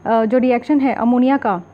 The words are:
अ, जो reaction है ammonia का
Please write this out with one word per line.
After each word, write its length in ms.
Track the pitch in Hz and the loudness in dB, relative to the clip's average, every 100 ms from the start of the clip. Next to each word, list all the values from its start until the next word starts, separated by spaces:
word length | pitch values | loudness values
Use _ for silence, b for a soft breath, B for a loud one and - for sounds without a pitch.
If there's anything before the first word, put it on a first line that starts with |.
| - | -2
अ, 200 | 226 226 | 0 2
जो 120 | 254 | 0
reaction 420 | 254 247 254 294 | 2 0 0 0
है 140 | 269 | 0
ammonia 440 | - 240 247 254 277 | 0 0 2 2 0
का 240 | 240 180 - | -2 -4 -6